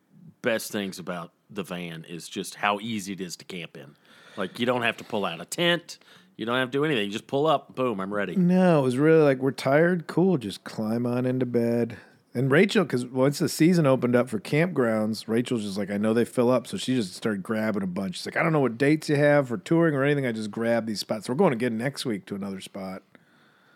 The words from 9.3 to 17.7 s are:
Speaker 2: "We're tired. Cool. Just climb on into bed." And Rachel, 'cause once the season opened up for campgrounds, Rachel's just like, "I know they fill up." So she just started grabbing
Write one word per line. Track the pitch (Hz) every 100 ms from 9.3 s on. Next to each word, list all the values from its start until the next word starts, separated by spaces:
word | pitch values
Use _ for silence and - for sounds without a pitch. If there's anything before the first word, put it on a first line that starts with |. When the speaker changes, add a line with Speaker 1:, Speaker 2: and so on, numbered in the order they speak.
| 131
Speaker 2:
"We're | 135
tired. | 127 131 143 170 180 151
Cool. | - 185 170
Just | 104 87
climb | - - 107 117 123
on | 123 127
into | 127 127
bed." | 120 117 120 117 117 - _ _
And | - 135
Rachel, | 139 202 220
'cause | 170 127 123
once | 127 131 139
the | 147
season | - 160 180 143
opened | 131 123 123
up | 123
for | 110
campgrounds, | - 147 175 151 120 110 107 107 -
Rachel's | 113 123 123
just | 104 95
like, | 98
"I | 101
know | 110 113
they | 110
fill | - 120
up." | 127 -
So | 98
she | - 131
just | 98
started | - 117 101
grabbing | 90 110 110